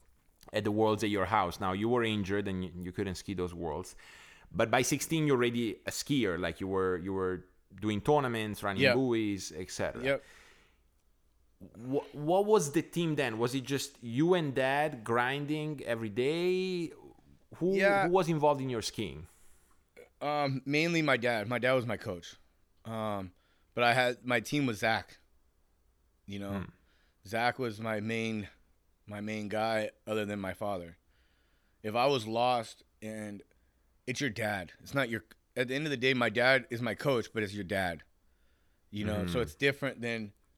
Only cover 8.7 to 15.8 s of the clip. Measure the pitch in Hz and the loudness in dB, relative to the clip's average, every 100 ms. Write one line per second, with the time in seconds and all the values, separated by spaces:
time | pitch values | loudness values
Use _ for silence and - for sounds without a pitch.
8.7 | 98 135 123 131 113 104 98 - 80 90 | 2 4 4 2 2 0 -2 -6 -10 -8
9.7 | - 82 117 131 139 - - - - _ | -4 -4 -2 -2 -2 -6 -20 -20 -20 _
10.7 | _ _ _ _ _ _ _ _ _ 95 | _ _ _ _ _ _ _ _ _ -20
11.7 | 104 123 139 - 143 151 185 208 214 143 | -14 -4 -4 -4 -4 2 4 6 6 6
12.7 | 165 - 170 165 147 127 110 120 135 120 | 0 0 0 0 2 0 2 0 0 -2
13.7 | 139 - - 120 120 170 180 147 127 131 | -4 -4 -10 -4 2 4 4 2 0 2
14.7 | 143 156 127 110 117 123 143 143 151 151 | 2 0 -2 0 2 2 0 -2 -4 -4
15.7 | 139 | -6